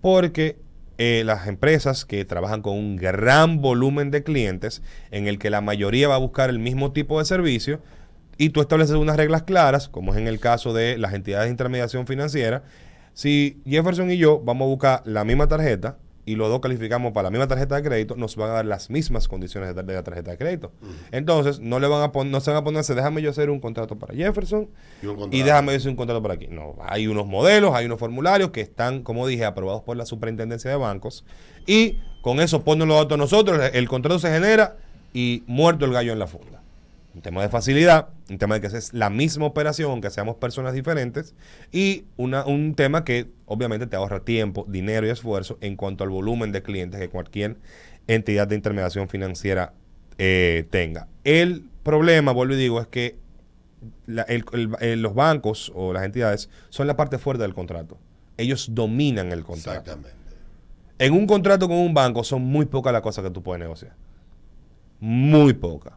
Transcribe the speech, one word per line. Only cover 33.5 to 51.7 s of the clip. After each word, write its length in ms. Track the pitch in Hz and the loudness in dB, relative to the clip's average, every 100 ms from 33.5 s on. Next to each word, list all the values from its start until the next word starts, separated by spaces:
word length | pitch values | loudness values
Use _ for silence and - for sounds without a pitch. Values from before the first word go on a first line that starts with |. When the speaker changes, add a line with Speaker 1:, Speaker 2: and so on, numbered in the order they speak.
| 160 131 | 4 2
Speaker 1:
el, 40 | 123 | 2
el 100 | 120 | 0
contrato 320 | 131 139 175 | 0 0 0
se 100 | 170 | 2
genera 460 | 160 196 220 214 - - - - | 2 6 6 4 0 -20 -20 -10
y 300 | 123 123 120 - | -4 -2 -2 -2
muerto 380 | 123 165 160 139 | 4 4 4 2
el 80 | |
gallo 180 | 123 120 | 2 0
en 80 | 110 | -2
la 80 | 90 | -6
funda. 240 | - - - - - - - - | -8 -18 -20 -20 -20 -20 -20 -20
Un 80 | 82 | -16
tema 200 | - 90 | -8 -4
de 60 | 101 | -2
facilidad, 640 | 117 110 139 175 160 - - - | 0 2 4 8 6 4 -16 -14
un 80 | 98 | -4
tema 180 | 104 107 | -2 0
de 60 | |
que 140 | 101 113 | -2 -8
es 180 | - | -8
la 160 | 120 104 | -2 -2
misma 360 | 107 156 147 151 | 0 -2 0 -2
operación, 440 | 151 151 147 151 | -2 -2 -2 -4
aunque 200 | 120 101 | -4 -6
seamos 260 | - 104 113 | -6 -8 -6
personas 380 | 123 135 131 | -8 -6 -6
diferentes, 600 | 131 131 156 123 131 160 - - - - | -6 -4 -4 -4 -6 -12 -20 -20 -20 -6
y 320 | 170 196 196 - - | 0 0 -2 -8 -6
una, 260 | 123 131 | -4 -2
un 320 | 139 143 151 151 | -2 -2 -2 0
tema 300 | 135 156 160 | 2 0 0
que 220 | 123 117 - - | -4 -4 -16 -8
obviamente 420 | 107 120 107 120 | -4 -2 -4 -4
te 80 | 95 | -4
ahorra 300 | 98 98 - | -4 -6 -2
tiempo, 400 | 113 104 98 101 | -2 -2 -4 -8
dinero 400 | 95 98 110 110 | -6 -2 0 0
y 20 | |
esfuerzo 460 | 110 117 98 95 110 | -4 -4 -4 -6 -10
en 160 | 104 98 | -10 -6
cuanto 260 | 98 95 | -8 -4
al 60 | 98 | -4
volumen 420 | 95 104 117 107 | -2 -2 -2 -2
de 100 | 98 | -4
clientes 380 | 98 98 90 98 | -6 -6 -8 -8
que 80 | 90 | -8
cualquier 480 | 92 85 104 104 127 - - - - - | -8 -8 -6 -6 -6 -18 -20 -20 -16 -2
entidad 420 | 113 107 101 101 | 0 2 0 2
de 60 | 107 | 0
intermediación 520 | 104 101 90 98 95 | -2 -2 -4 -4 -6
financiera, 640 | 98 95 90 101 92 90 - _ - - - | -6 -6 -6 -2 -2 -2 -10 _ -20 -20 -2
eh, 480 | 95 92 87 82 80 | 2 4 4 2 0
tenga. 360 | 95 82 80 - - | -2 -2 -6 -14 -6
El 400 | 139 160 175 175 - | 2 4 4 -2 -10